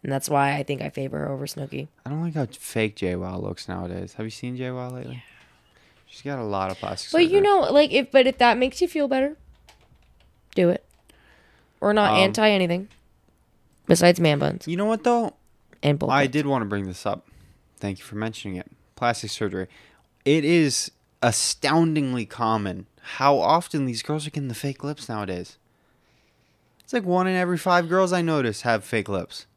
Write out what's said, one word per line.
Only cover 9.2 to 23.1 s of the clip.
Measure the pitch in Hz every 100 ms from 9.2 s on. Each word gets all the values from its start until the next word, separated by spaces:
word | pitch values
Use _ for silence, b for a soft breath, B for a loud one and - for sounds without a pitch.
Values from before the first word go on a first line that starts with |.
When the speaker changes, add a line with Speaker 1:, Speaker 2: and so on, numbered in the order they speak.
| 277 311 - _ _ _ _ _ _ _ _ _ _
Speaker 1:
do | - 175
it. | 180 _ _ _ b b b b b b _
We're | 202
not | 214 208
Speaker 2:
Um, | -
Speaker 1:
anti | 190 214 214
anything | 202 180 175 202 _ _ _ _ _ _ _ _ _ -
besides | 170 175 175
man | 165 147
buns | 143 180 -
Speaker 2:
You | 175
know | 208
what, | 226
though? | 240 240 226 _ _ _ _ _
Speaker 1:
and | 143 147
bowl | 135
Speaker 2:
I | 131
Speaker 1:
cuts. | 139
Speaker 2:
did | 139 143
wanna | 139
bring | 107 101 95
this | 90 104
up. | 101 _ b b b _ _
Thank | 101 95
you |
for | - 104
mentioning | 110 110 101 92
it. | - _ _
Plastic | - 120 117 107
surgery. | - 107 95 92 b b b _ _
It | - 156
is | 147 170 151 - - _ _ _
astoundingly | 120 113 - - 143 160 165 151 135 127
common | 107 - 117 110 101 92 92 _ -